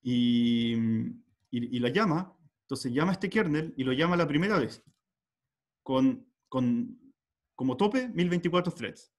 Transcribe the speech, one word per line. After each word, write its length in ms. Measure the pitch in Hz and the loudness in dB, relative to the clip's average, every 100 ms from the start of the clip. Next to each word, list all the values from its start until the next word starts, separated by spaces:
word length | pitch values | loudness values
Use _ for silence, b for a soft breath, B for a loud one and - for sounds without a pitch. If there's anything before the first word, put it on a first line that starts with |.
Y, 720 | 123 120 120 120 120 117 117 117 113 113 120 - _ _ _ | 0 2 4 4 2 2 0 0 0 0 -2 -10 _ _ _
y, 240 | 127 120 127 | -6 -4 -2
y 40 | |
la 100 | 120 | 0
llama, 440 | 156 220 160 185 _ _ _ | 2 2 0 -4 _ _ _
entonces 320 | _ 131 131 | _ -8 -4
llama 180 | 123 175 | 0 0
a 20 | |
este 160 | 180 196 | 0 -2
kernel 440 | 220 185 147 165 - | 0 0 0 -2 -4
y 80 | |
lo 80 | 127 | -2
llama 240 | 131 170 175 | 0 2 2
la 120 | 156 | 2
primera 300 | 147 196 196 | 2 2 0
vez, 240 | 110 - _ _ _ _ _ _ _ _ _ _ | 0 -8 _ _ _ _ _ _ _ _ _ _
con, 420 | - 131 135 123 - _ _ | -2 2 2 0 -12 _ _
con, 680 | 131 123 120 - - - _ _ _ _ - | -2 0 0 -2 -10 -20 _ _ _ _ -6
como 200 | 131 165 | -4 2
tope, 320 | 208 262 254 | 2 2 -2
mil 220 | 170 175 | 0 0
veinticuatro 420 | 175 175 180 175 | 2 2 0 0
threads. 400 | - 107 - - | -4 -10 -10 -20